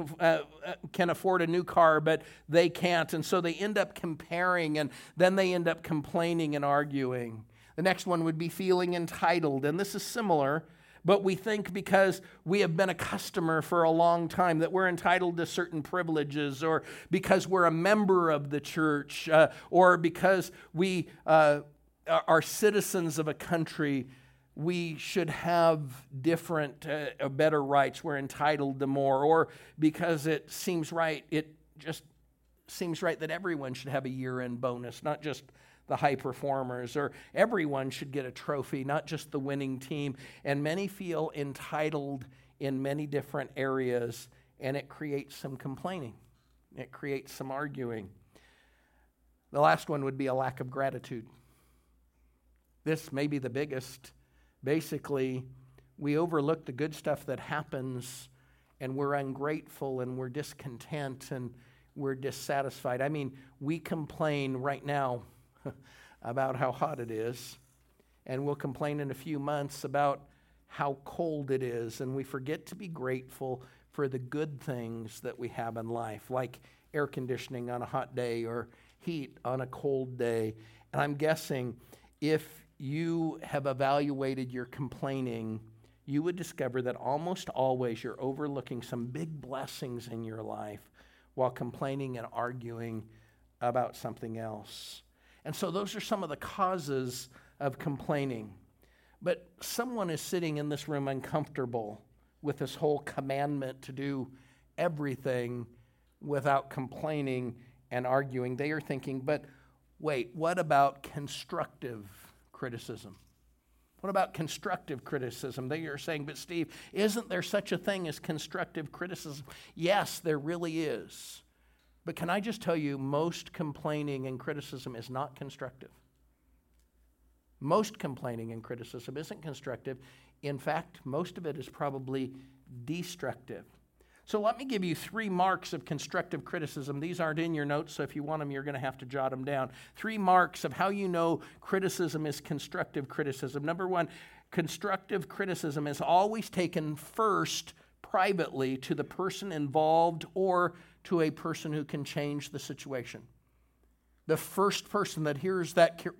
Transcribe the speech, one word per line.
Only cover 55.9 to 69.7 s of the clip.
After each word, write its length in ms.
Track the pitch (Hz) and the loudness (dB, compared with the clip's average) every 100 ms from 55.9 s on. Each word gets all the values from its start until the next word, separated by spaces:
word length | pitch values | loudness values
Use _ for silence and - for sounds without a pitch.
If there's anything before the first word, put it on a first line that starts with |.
| - | -6
we 200 | 143 147 | 0 2
overlook 480 | 170 160 143 165 - | 2 2 2 0 -2
the 60 | |
good 240 | 123 156 151 | -4 -4 -4
stuff 300 | - 139 - | -2 -2 -2
that 140 | 127 | -6
happens, 880 | - 151 151 143 131 127 123 - - _ _ _ _ - | -4 -4 -4 -6 -4 -6 -8 -14 -18 _ _ _ _ -10
and 160 | 131 135 | -6 -2
we're 200 | 143 143 | 0 0
ungrateful, 840 | 135 131 143 156 147 - 139 131 | -2 -4 -2 -4 -6 -8 -6 -4
and 160 | 127 127 | -4 -4
we're 140 | 127 | -6
discontent, 1040 | 135 139 - 147 117 - 156 139 131 - | -6 -8 -10 -12 -12 -10 -6 -6 -8 -8
and 220 | 135 123 123 - _ _ - | -6 -6 -10 -20 _ _ -6
we're 200 | 139 131 | -4 -2
dissatisfied. 840 | 135 - - 143 139 - 131 123 | -4 -6 -2 -2 -2 -4 -2 0
I 80 | 139 | 0
mean, 240 | 151 135 131 - - | -2 -4 -8 -18 -8
we 180 | 139 165 | -4 -4
complain 800 | - 165 147 - 156 147 135 131 | -2 -4 -4 -2 0 2 0 -2
right 300 | 135 135 139 | -2 -4 -2
now 380 | 143 135 120 - - _ _ | 0 0 -2 -8 -20 _ _
<laughs> 80 | - - - - - - | -12 -12 -16 -20 -20 -12
about 320 | 113 127 131 131 | -6 -2 0 0
how 160 | 131 | 0
hot 280 | 127 143 139 | 0 -2 -2
it 120 | 117 | -6
is, 480 | 110 117 127 - - _ _ _ _ _ _ - | -4 -4 -6 -10 -18 _ _ _ _ _ _ -8
and 200 | 131 143 | -4 -2
we'll 100 | 143 | -4
complain 440 | 143 127 147 147 | -4 -4 -4 -2
in 120 | 139 | -4
a 20 | |
few 240 | 127 165 147 | -6 -6 -4
months 460 | 143 147 143 | -2 -2 -4